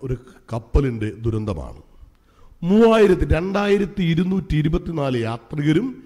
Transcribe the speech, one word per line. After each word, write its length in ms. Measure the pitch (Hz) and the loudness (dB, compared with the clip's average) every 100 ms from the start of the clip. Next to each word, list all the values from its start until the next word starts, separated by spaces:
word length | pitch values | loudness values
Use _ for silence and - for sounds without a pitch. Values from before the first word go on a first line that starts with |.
| 131 | -8
ഒരു 100 | - - - - | -8 -10 -20 -10
കപ്പലിൻ്റെ 580 | 117 - - 135 113 107 107 113 | -10 -2 0 0 -4 -6 -6 -4
ദുരന്തമാണ്. 560 | 107 107 80 62 58 - - - _ _ _ - - 170 | -4 -6 -8 -10 -16 -20 -20 -20 _ _ _ -20 -10 0
മൂവായിരത്തി, 560 | 214 226 220 208 160 147 156 | 4 6 6 6 4 2 0
രണ്ടായിരത്തി 680 | 185 202 202 202 202 - 170 | 0 -2 0 0 0 -2 0
ഇരുന്നൂറ്റി 420 | 165 185 190 - 151 | 0 0 -2 -2 0
ഇരുപത്തിനാല് 560 | 156 156 - 160 139 123 113 | 0 -2 -4 -4 -2 -2 -4
യാത്രികരും 600 | 117 - 151 147 160 262 - | -8 -10 -4 0 0 0 -10